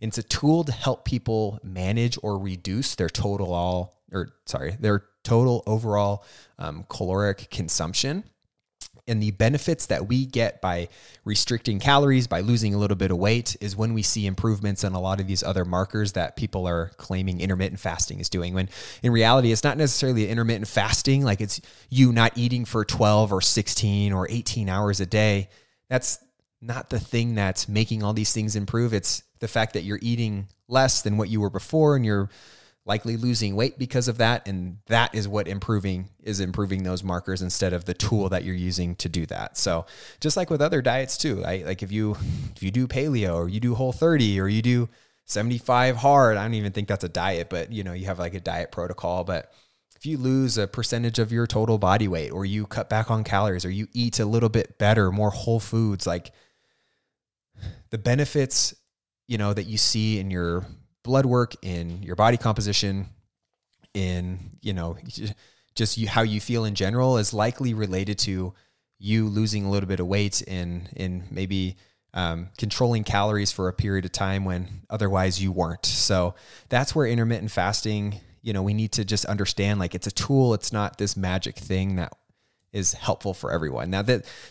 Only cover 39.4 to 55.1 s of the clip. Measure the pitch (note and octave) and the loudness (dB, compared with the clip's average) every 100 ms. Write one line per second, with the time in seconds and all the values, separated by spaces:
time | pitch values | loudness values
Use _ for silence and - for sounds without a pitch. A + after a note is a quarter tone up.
39.4 | G1+ - - E2 - - - - D#3 E3+ | -8 -4 0 -2 -4 -14 -20 -6 -2 0
40.4 | F3+ D3+ D3 E3+ B2+ B2 C3+ - D#3 G2+ | 0 2 2 2 2 0 -2 -2 -2 -2
41.4 | F2 F#2 D#2+ F#2+ G2 G#2 G#2+ G#2 - - | -2 -4 -4 -6 -4 -2 0 -2 -4 -4
42.4 | - - F#2+ G#2+ B2+ B2+ D3+ B2+ G2 E2+ | -6 -6 -2 0 0 0 0 0 0 0
43.4 | E2+ G#2 A#2+ A#2+ C3 B2 E3 D#3 A2 G2 | -2 -2 0 0 -2 2 4 6 4 2
44.4 | F#2+ A2 A2+ B2 A#2 _ _ _ - - | 2 2 4 2 2 _ _ _ -6 -2
45.4 | A2+ B2 - B2 B2+ A#2 C3 C#3+ B2 G#2 | -2 -2 2 4 4 4 6 8 6 4
46.4 | G#2+ A2+ G#2 F#2+ G2+ G2 F2+ E2 F2+ F2 | 0 -2 -2 -2 -2 -2 -2 -2 -2 -2
47.4 | E2+ F2+ E2 A2 F#2+ F2+ F#2 F2+ F2 F#2 | -4 -6 -6 -8 -8 -6 -6 -6 -6 -6
48.4 | E2+ E2+ E2+ - F2 F2+ F2 F2+ F2+ E2+ | -6 -6 -6 -6 -8 -4 -4 -2 -4 -6
49.4 | - _ _ _ _ _ D3 D3+ B2+ C3 | -8 _ _ _ _ _ -6 -2 2 2
50.4 | C3 A2 G2 - A2+ A#2 A#2 A2 A2 A#2 | 2 0 -2 -2 -2 0 0 0 0 0
51.4 | A#2 A2 A2+ G#2+ F#2+ G2+ G#2 E2+ D2+ F2+ | 0 2 2 4 4 4 2 0 -4 -4
52.4 | G2 G#2 G#2 - G#2 G#2+ A2 A2 G#2+ G2 | -4 -2 -4 -6 -2 0 0 0 0 0
53.4 | G#2 F2+ F2+ F#2+ G#2+ - A#2+ A2+ G#2 A2+ | 0 0 -4 -4 -4 -2 -2 0 2 4
54.4 | A2+ A2 - - G#2 A2 F#2+ | 4 2 -2 2 4 6 4